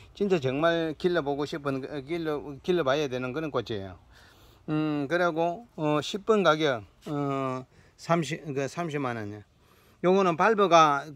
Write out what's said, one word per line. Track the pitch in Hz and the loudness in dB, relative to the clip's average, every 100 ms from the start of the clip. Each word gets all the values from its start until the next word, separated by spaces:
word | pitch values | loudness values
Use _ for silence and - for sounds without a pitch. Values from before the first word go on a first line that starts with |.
| - | -16
진짜 | - 202 180 | -6 0 0
정말 | 131 135 165 165 160 151 | 0 0 0 0 -2 -2
길러보고 | 180 175 139 143 | 0 0 -2 -4
싶은, | 147 160 143 135 135 | -4 -6 -4 -4 -6
어, | 147 | -10
길러, | 135 170 160 147 143 135 | -6 -6 -4 -6 -6 -10
길러봐야 | - 175 135 143 147 | -2 0 2 2 0
되는 | 123 127 | -2 -4
그런 | 127 160 | -4 -4
꽃이에요. | 131 110 107 95 87 _ - - - - - - | -4 -4 -6 -8 -14 _ -20 -20 -20 -20 -16 -6
음, | 151 156 147 135 | -2 -2 -2 -2
그리고, | 170 175 156 170 175 240 - | 0 0 0 -2 -4 -12 -4
어, | 151 151 | 0 0
십 | - 202 196 | -2 -6 2
번 | 214 | 4
가격, | 170 156 156 120 98 _ - | 4 4 2 0 -4 _ -8
어, | 147 143 135 135 127 131 _ - - | -4 -2 -2 -2 -4 -8 _ -20 -10
삼십, | - 170 139 165 160 | -2 0 0 -6 -6
그 | 135 135 | -4 -4
삼십만 | - 170 147 131 117 | -4 -6 -4 -4 -4
원이요. | 104 104 - _ _ _ _ - | -8 -12 -16 _ _ _ _ -2
요거는 | - 190 185 160 | 2 4 4 4
발부가, | 190 214 190 165 156 139 151 | 2 4 6 8 8 4 -2